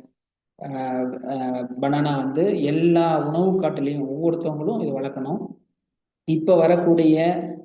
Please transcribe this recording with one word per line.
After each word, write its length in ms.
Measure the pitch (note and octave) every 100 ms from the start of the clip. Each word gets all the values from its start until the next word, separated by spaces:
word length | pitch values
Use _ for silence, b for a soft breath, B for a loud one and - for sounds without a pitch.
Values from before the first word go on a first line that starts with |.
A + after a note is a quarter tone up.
| - _ _ _ _ -
ஆ, 100 | C#3+ C3 C3 B2+ B2+ B2+
ஆ, 100 | B2+ C3+ B2+ B2 B2 B2+
பனானா 360 | C#3 D3 D3 C#3
வந்து 460 | C3 C#3+ G3+ F3+
எல்லா 680 | C#3+ D#3 E3+ E3+ E3 D#3 C#3+
உணவு 320 | E3 F#3+ F#3
காட்டுலையும் 480 | D#3 D#3 C#3 C#3+ C3+
ஒவ்வொருத்தவங்களும் 720 | C#3+ E3+ E3 D#3+ D3 E3 A#3
இது 180 | D#3 C3+
வளர்க்கணும். 400 | C3+ C#3 C3+ F#3 - - _ _ _ _ _ _ -
இப்ப 280 | E3 G3 F3
வரக்கூடிய, 600 | D#3+ F3 E3+ E3 D#3 D#3 E3+ F3+ - -